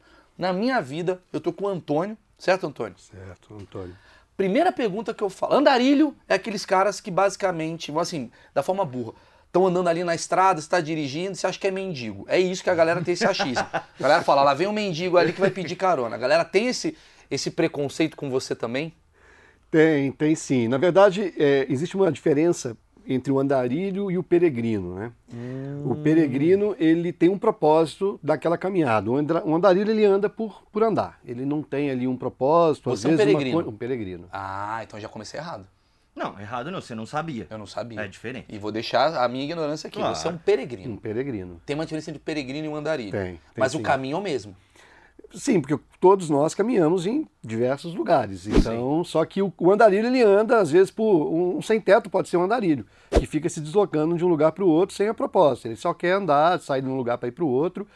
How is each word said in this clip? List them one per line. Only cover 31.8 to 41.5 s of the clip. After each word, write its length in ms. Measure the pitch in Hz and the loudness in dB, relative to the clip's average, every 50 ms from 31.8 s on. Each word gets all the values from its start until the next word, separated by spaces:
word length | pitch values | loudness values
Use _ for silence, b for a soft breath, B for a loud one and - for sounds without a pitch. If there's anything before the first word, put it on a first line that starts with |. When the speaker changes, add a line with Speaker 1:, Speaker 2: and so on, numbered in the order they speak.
| 147 143 | -2 -2
Speaker 2:
ali 160 | 131 127 123 127 | -2 -2 -2 -4
um 80 | 127 | -4
propósito, 760 | 123 131 123 - - 127 139 160 170 170 160 143 - - - | -4 -6 -8 -4 -2 0 2 4 4 4 4 2 0 -2 -4
às 120 | - 98 | -4 -2
Speaker 1:
Você 60 | 104 151 | 2 2
é 40 | |
um 60 | 165 160 | 4 4
Speaker 2:
vezes 160 | 208 208 196 | 4 4 4
uma 60 | 151 | 2
Speaker 1:
peregrino? 240 | 143 127 135 165 165 | 2 0 0 -2 -2
Speaker 2:
co-, 40 | - | -4
um 40 | 110 | -6
peregrino. 520 | 101 123 120 135 120 107 92 90 85 87 90 | -8 -6 -6 -6 -6 -6 -8 -10 -12 -12 -12
Speaker 1:
Ah, 480 | 92 98 98 95 95 98 101 104 113 113 107 | -12 -10 -8 -8 -8 -8 -8 -8 -8 -8 -10
então 140 | - - 107 | -12 -14 -14
já 80 | 104 104 | -14 -14
comecei 280 | - 110 104 - - 143 | -14 -14 -14 -12 -12 -12
errado. 300 | 156 170 123 107 95 - _ _ _ _ _ _ _ _ _ | -12 -12 -12 -14 -16 -18 _ _ _ _ _ _ _ _ _
Speaker 3:
Não, 240 | 302 330 135 85 95 | -10 -10 -10 -10 -12
errado 320 | 104 104 123 120 123 165 | -12 -10 -10 -10 -8 -8
não, 80 | 190 160 | -10 -10
você 160 | - - 127 | -10 -10 -12
não 100 | 110 110 | -12 -10
sabia. 400 | 110 - 151 160 165 143 113 90 - | -8 -8 -8 -6 -6 -8 -10 -10 -12
Speaker 1:
Eu 80 | 107 107 | -12 -14
não 80 | 104 92 | -14 -12
sabia. 320 | - 98 113 120 113 107 | -10 -10 -10 -10 -10 -10
Speaker 3:
É 60 | 104 98 | -10 -10
diferente. 380 | 95 - - 113 127 110 - - | -12 -14 -12 -12 -12 -12 -14 -14
Speaker 1:
E 100 | - 104 | -14 -10
vou 140 | 101 107 | -8 -6
deixar 420 | 104 110 110 - - 117 131 156 160 135 | -6 -6 -4 -2 0 2 2 2 2 0
a 60 | 123 120 | 0 -2
minha 160 | 123 131 139 | -2 -4 -6
ignorância 440 | 147 170 170 156 143 151 151 - - | -6 -6 -4 -4 -4 -6 -6 -10 -10
aqui. 100 | - 208 | -8 -4
Speaker 3:
Claro. 160 | 208 131 92 | -4 -4 -4
Speaker 1:
Você 100 | 78 156 165 | -4 -4 -6
é 40 | |
um 60 | 175 165 | -6 -2
peregrino. 560 | - - 208 - 254 147 120 95 92 131 104 | 0 0 0 0 0 -4 -10 -10 -10 -10 -10
Speaker 2:
Um 40 | 95 | -8
peregrino. 640 | - 110 104 117 135 143 120 98 92 90 | -8 -6 -4 -4 -4 -4 -6 -8 -8 -10